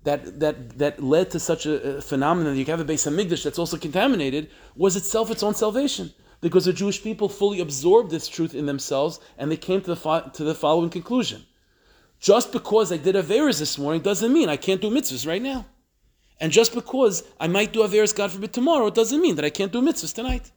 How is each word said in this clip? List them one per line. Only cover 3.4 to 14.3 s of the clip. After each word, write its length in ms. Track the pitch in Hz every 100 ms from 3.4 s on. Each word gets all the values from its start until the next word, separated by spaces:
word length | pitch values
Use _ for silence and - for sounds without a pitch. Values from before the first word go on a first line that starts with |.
that's 160 | 151 156
also 180 | 165 160
contaminated, 720 | 160 185 240 233 135 139 156 - - -
was 220 | 190 185
itself 340 | - 220 214
its 120 | 220
own 120 | 202 208
salvation. 560 | 214 214 277 - 170 _ _ _
Because 240 | 170 180 180
the 80 |
Jewish 280 | 175 202 196
people 280 | 220 220 202
fully 320 | 202 202 202
absorbed 500 | 165 139 156 214 208
this 160 | 160 -
truth 260 | - 165
in 120 | 131 143
themselves, 560 | 139 - 135 151 165 - -
and 120 | 147
they 80 | 160
came 220 | - 190
to 80 | 190
the 80 | -
fo-, 340 | 156 160 -
to 100 | -
the 100 | 151
following 360 | 160 151 165 170
conclusion. 560 | 175 - 254 208 104 - _ _ _ _ _ _ _
Just 320 | 190 214 240
because 400 | 240 - 214 202
I 60 | 170
did 180 | 156 190
Averis 440 | 156 226 302 208
this 180 | 151 -
morning 240 | 143 165
doesn't 320 | 196 196 226